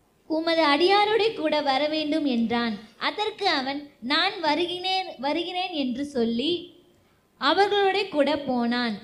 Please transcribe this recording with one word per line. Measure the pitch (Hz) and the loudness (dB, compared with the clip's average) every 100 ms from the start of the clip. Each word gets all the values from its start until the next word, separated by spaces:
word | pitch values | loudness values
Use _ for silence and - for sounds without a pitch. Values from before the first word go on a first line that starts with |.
| _ _ - | _ _ -6
உமது | 320 330 330 302 294 | -2 0 2 4 4
அடியாரோடே | 359 403 415 427 440 | 4 4 4 2 2
கூட | 453 311 302 | 0 0 0
வர | 285 262 302 | 0 0 0
வேண்டும்" | 311 302 311 | -2 -2 0
என்றான். | 285 233 226 233 233 202 - - | 0 0 0 0 -2 -4 -10 -6
அதற்கு | 277 302 427 427 381 | -6 -4 -6 -2 0
அவன், | 294 262 285 - - | 0 -2 -6 -10 -10
"நான் | 240 311 370 403 | -2 0 0 0
வருகிறேன், | 311 294 349 359 370 381 370 - | 0 0 0 -2 -2 -2 -4 -6
வருகிறேன்" | 269 320 349 359 370 | -4 -2 -2 -4 -4
என்று | 320 254 240 | -4 -4 -4
சொல்லி | 285 247 226 233 294 349 - - _ _ _ _ _ - | -4 -2 0 0 0 -2 -6 -20 _ _ _ _ _ -4
அவர்களோடே | 262 339 403 403 392 381 403 | 0 4 4 4 2 2 0
கூட | 294 285 294 | 0 2 0
போனான். | 269 247 233 240 233 202 | -2 -2 0 0 -2 -6